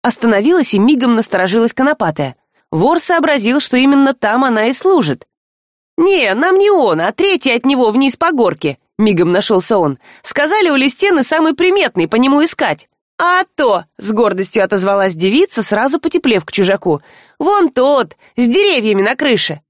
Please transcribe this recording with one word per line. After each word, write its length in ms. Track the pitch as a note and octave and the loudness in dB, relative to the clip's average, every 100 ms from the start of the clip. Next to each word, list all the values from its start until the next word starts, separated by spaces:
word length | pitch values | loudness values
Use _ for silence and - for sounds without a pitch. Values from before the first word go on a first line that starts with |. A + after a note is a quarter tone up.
Остановилась 720 | A#3+ - A#3 G3+ A#3+ F4+ C4+ | -4 -2 0 2 2 2 0
и 40 | G3 | 2
мигом 380 | A3+ C#4+ A#3+ A3+ | 2 2 2 0
насторожилась 580 | A3 F#3+ F#3 A3 A3+ | -2 -2 0 0 0
конопатая. 640 | - C4+ D4+ F3+ D#3 C3+ B2 _ _ _ | 0 -2 0 -4 -4 -8 -10 _ _ _
Вор 300 | D#3 A#3 E4+ | -2 0 0
сообразил, 600 | - E4+ D#4+ C#4+ G#3 C#4 | 0 0 0 0 0 -2
что 160 | - B3 | 0 0
именно 380 | C4+ C#4 C#4 | 2 4 2
там 300 | C4+ G#3+ A#3 | 0 -2 0
она 220 | C4 A3 A3 | 0 0 -2
и 60 | |
служит. 540 | C4 F#4 F4+ D#3+ C3 - _ _ _ _ _ _ - | 0 0 2 0 -4 -10 _ _ _ _ _ _ -2
«Не, 360 | F4+ F#4+ A3 | 0 2 0
нам 240 | G3+ E4+ F#4+ | 0 0 2
не 120 | G4+ | 2
он, 300 | F#4+ A#3 D#3+ | 2 2 0
а 120 | F3+ | -2
третий 380 | - G4 F4 C4+ | -2 -2 0 0
от 160 | A#3+ C4 | 0 0
него 240 | C#4 A#3 | 0 0
вниз 260 | A3 C#4 - | 2 0 0
по 140 | E4 | -2
горке», 480 | D4 G#3 D#3 D3 C3+ _ - | 0 0 0 -6 -8 _ -2
мигом 340 | G#3+ F3 F3 | 0 2 0
нашёлся 460 | F3+ - G3 - G#3+ | 0 0 0 0 0
он. 200 | D#3 C3 - - | 0 -4 -16 -16
«Сказали, 480 | - - D4+ G#4+ F#4 | -8 -4 0 0 0
у 60 | C#4 | 2
Листены 460 | C4+ - G4 E4 | 0 0 0 0
самый 320 | B3 D#4+ D#4+ | 0 0 0
приметный, 540 | C#4+ F4+ G4 E4 F#3 E3 | 0 0 2 0 -2 -2
по 80 | A3+ | 0
нему 280 | C4 C#4+ | 2 2
искать». 440 | D#4+ - A#3+ D3+ - _ _ - | 0 -2 -4 -4 -10 _ _ -4
«А 240 | E4+ F4+ F#4 - | -2 0 -2 -2
то», 280 | C4 F#3 D#3+ - | 0 0 -4 -12
с 160 | G3+ | -6
гордостью 500 | G#3+ A3 F#3 F#3+ A3+ | 0 0 0 -4 -2
отозвалась 520 | F#3+ G3+ F#3+ G3 F#3+ | 0 0 0 0 0
девица, 500 | E3 F#3 B3+ G4 - | 0 0 2 0 -2
сразу 340 | G#3 G3+ C4 C#4 | -2 0 -2 -2
потеплев 460 | E4+ - C4 G#3 | -2 -2 0 0
к 80 | - | -2
чужаку. 500 | - F#3 G3 F3+ D3 _ - _ _ | -2 0 0 -2 -4 _ -20 _ _
«Вон 300 | D#4 G4+ E4 | -2 2 0
тот, 460 | C4 C4+ C#4 F3 - _ - | 2 2 2 -2 -10 _ -2
с 100 | A#3+ | 0
деревьями 560 | D4+ G4+ D4 A3 G3 | 2 2 0 0 0
на 140 | G3+ B3+ | 0 0
крыше». 440 | D4 G#3+ - D3 | 0 0 -2 -8